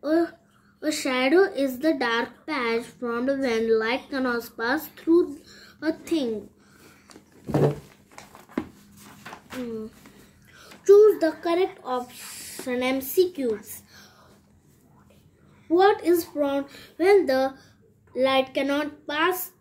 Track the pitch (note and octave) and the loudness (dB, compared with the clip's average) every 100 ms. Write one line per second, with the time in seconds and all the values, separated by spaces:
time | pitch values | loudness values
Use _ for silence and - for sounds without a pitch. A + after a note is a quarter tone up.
0 | C#4 E4 E4 - _ _ _ _ D4+ D4+ | 0 0 0 -6 _ _ _ _ -6 -4
1 | C#4+ B3+ C4 E4 G4 C4 C#4 B3 D#4 D4 | -4 0 4 4 4 0 -4 0 -2 0
2 | A#3+ A#3 - - - D4 A#3 A3+ B3 - | -2 -2 -4 -10 -8 -4 -2 -2 -6 -10
3 | A#3+ A#3 B3+ C#4 C4 A3+ A3+ A3 A3 B3+ | -6 -4 -2 -2 0 -2 2 0 0 -4
4 | - C#4 B3+ A#3+ A#3 - A#3 D4 - - | -4 -4 -2 -4 -6 -6 -2 -2 -4 -10
5 | - E4+ F4 C#4 - - - - D4+ D#4+ | 2 2 2 -4 -18 -20 -20 -6 -6 -6
6 | - E4 B3 G#3+ - _ _ - - - | -4 -2 -2 -6 -10 _ _ -20 -20 -20
7 | _ - _ - - C#3+ C#3+ C#3+ - - | _ -20 _ -20 -4 0 0 0 -14 -20
8 | _ - - - - - - - - - | _ -20 -20 -20 -12 -10 -10 -18 -20 -20
9 | - - - - _ B3+ A#3+ A3+ A3 - | -20 -20 -20 -20 _ -12 -10 -10 -12 -16
10 | - - - _ - - - - - G4+ | -20 -20 -20 _ -20 -20 -20 -10 6 8
11 | G#4+ D#4 D#4+ - E4+ E4+ F#4+ - - B3 | 8 6 0 -2 -2 0 0 -4 -8 -8
12 | B3 - - - - - - B3 B3+ C4+ | -8 -16 -18 -16 -16 -12 -8 -4 -2 -2
13 | C4+ - F4+ - B3+ G#3 - - - - | -2 0 0 0 -4 -4 -10 -20 -20 -20
14 | - - - - _ _ _ _ _ _ | -20 -20 -20 -20 _ _ _ _ _ _
15 | _ _ _ _ _ _ _ E4 G4+ G#4+ | _ _ _ _ _ _ _ 4 4 4
16 | D#4+ F4 - D4 C#4+ C#4 C4+ - - - | 2 0 0 -4 -2 -2 -6 -14 -20 -2
17 | F4 G4+ C4+ C4 C4+ C4+ - _ _ _ | 4 4 4 0 0 -4 -20 _ _ _
18 | _ B3 C4 C4+ C4 D4 C#4 C#4+ D4+ - | _ -2 2 2 0 -4 -2 -2 -4 -10
19 | - D4 E4 F4+ - _ | -8 -2 0 -2 -6 _